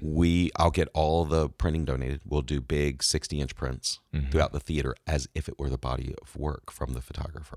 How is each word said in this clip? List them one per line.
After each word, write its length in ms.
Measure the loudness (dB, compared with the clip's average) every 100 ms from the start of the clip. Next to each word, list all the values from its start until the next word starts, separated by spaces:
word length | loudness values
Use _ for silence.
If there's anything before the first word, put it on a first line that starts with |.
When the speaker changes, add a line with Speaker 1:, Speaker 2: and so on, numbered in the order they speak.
Speaker 1:
We, 480 | -2 4 6 6 4 4
I'll 140 | 4
get 180 | 4 0
all 320 | 2 4 4
the 240 | 4 2 2
printing 380 | 0 0 0 0
donated. 340 | -2 -2 -4 -2
We'll 160 | -2
do 180 | 0 -2
big 420 | 0 0 2 0
sixty-inch 520 | 0 0 -2 -2 -4 -4
prints 440 | -6 -4 -6 -8 _
Speaker 2:
Mm-hmm. 160 | -4 0
Speaker 1:
throughout 220 | 2 2
the 80 | 0
theater 340 | -2 -2 -2 -4 -2
as 200 | -2 -2
if 140 | -6 -8
it 100 | -6
were 120 | -4
the 80 | -2
body 360 | -2 -4 -4 -8
of 160 | -12 -6
work 340 | -6 -6 -10
from 220 | -8 -6
the 80 | -6
photographer." 560 | -8 -8 -8 -10 -14